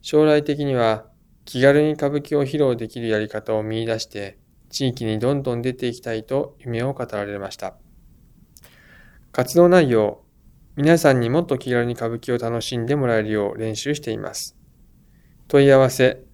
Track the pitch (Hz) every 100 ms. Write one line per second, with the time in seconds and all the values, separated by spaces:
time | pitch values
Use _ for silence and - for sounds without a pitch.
0 | - 151 156 151 147 147 143 127 113 110
1 | - _ _ _ - 127 135 143 151 151
2 | 143 143 147 147 135 147 139 117 113 123
3 | 113 107 107 107 107 110 107 113 113 110
4 | - 104 98 - _ _ _ - 135 123
5 | 113 107 120 143 131 120 123 123 127 117
6 | 120 113 110 135 - _ 127 117 127 135
7 | 117 104 101 101 98 - 95 - _ -
8 | _ _ _ _ _ - - _ - -
9 | - - _ - 127 170 175 180 143 113
10 | 104 - _ _ _ _ _ - 147 170
11 | 156 131 117 143 170 131 131 123 120 120
12 | 117 117 127 120 113 117 - 123 117 147
13 | 127 110 107 107 101 - 110 110 139 147
14 | - 110 95 - - _ _ _ _ _
15 | _ _ _ _ - 143 139 135 131 -
16 | 127 - -